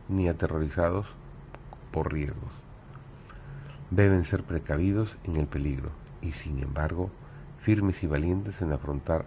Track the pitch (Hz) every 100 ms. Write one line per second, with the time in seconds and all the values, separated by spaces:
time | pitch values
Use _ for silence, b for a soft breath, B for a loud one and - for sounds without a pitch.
0 | - 95 90 82 85 78 78 90 85 92
1 | 104 - - - - - - - - -
2 | 76 78 71 69 - - - - - -
3 | - - B B B B B B - 90
4 | 101 92 80 95 - 82 - 73 92 101
5 | 107 - - 78 73 76 71 67 69 71
6 | - - 80 73 78 69 67 69 76 82
7 | 95 - B B B - - 107 98 90
8 | 85 73 82 92 101 92 82 71 73 71
9 | 80 80